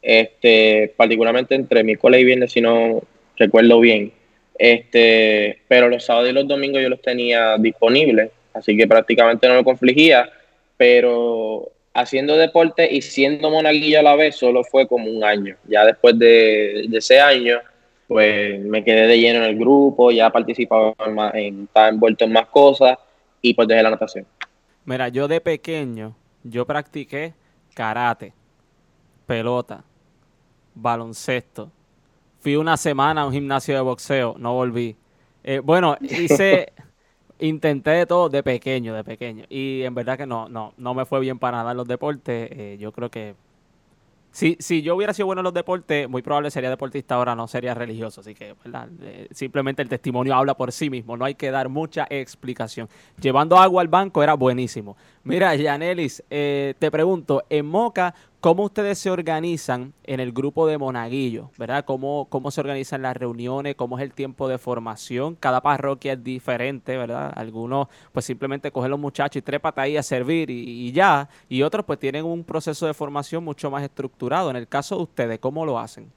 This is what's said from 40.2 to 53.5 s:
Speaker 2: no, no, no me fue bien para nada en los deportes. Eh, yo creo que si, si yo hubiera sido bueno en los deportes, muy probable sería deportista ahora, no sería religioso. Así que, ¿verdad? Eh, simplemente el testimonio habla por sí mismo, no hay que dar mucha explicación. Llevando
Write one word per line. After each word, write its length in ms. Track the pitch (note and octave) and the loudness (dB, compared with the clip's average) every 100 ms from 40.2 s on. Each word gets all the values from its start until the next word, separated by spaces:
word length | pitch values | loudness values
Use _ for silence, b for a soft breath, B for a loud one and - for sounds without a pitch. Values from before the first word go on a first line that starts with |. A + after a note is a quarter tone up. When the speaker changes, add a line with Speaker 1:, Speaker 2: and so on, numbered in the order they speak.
| C#3 | -8
Speaker 2:
no, 220 | A#2 A2+ | -10 -10
no, 240 | A#2 G#2+ _ | -14 -16 _
no 160 | B2 | -10
me 120 | B2+ C3 | -8 -4
fue 140 | C3+ | -4
bien 200 | C3 B2+ | -6 -6
para 180 | B2+ A#2+ | -6 -6
nada 120 | A#2 | -8
en 60 | B2 | -8
los 100 | A#2+ | -8
deportes. 600 | B2 D3 D3 - A#2+ A2+ | -8 -8 -10 -8 -10 -10
Eh, 260 | - G#2 G2+ | -14 -18 -16
yo 120 | G#2 | -16
creo 160 | A2 A#2+ | -12 -12
que 240 | A#2 G#2+ G2 _ _ _ _ _ _ _ _ _ | -12 -18 -20 _ _ _ _ _ _ _ _ _
si, 240 | - E3+ E3 | -4 -4 -4
si 240 | - E3+ | -4 -6
yo 120 | D3+ F3 | -4 -4
hubiera 180 | G#3 | -4
sido 120 | G3+ G3 | -4 -6
bueno 140 | F#3+ | -4
en 20 | F#3 | -6
los 80 | F3 | -6
deportes, 520 | E3+ F3+ E3 D3+ C3 | -6 -8 -4 -6 -4
muy 140 | B2+ | -8
probable 300 | A#2+ D3 D3 | -4 -4 -4
sería 180 | C#3+ B2+ | -8 -8
deportista 460 | C3 C3 C#3 - B2 | -8 -10 -12 -6 -4
ahora, 200 | B2 A#2 | -4 -6
no 120 | A2+ | -8
sería 260 | C3 B2 | -8 -8
religioso. 480 | A#2+ A#2+ A2 A2+ G#2 | -8 -10 -12 -14 -16
Así 140 | G2+ G#2 | -20 -20
que, 180 | G#2 G#2 | -20 -20
¿verdad? 240 | - B2 A#2 E3 | -20 -20 -20 -20
Eh, 260 | - - G#2 | -20 -20 -20
simplemente 500 | - C3+ C#3+ C3+ C3+ | -14 -10 -6 -6 -6
el 80 | C3+ | -8
testimonio 460 | B2 - B2 B2+ B2+ | -8 -6 -6 -2 0
habla 200 | C#3 C3+ | 0 -4
por 160 | B2+ | -8
sí 180 | - D3 | -8 -10
mismo, 280 | B2+ G#2+ A#2+ | -10 -14 -10
no 80 | C3 | -10
hay 80 | C#3+ | -8
que 140 | C#3 | -8
dar 180 | C3+ C3 | -6 -6
mucha 380 | C3+ D#3+ - D3 | -8 -10 -8 -8
explicación. 800 | C#3 B2+ - B2+ B2+ A2+ - A2+ b b b | -10 -12 -16 -14 -12 -12 -12 -16 b b b
Llevando 380 | C3+ C3 D#3 | -2 0 4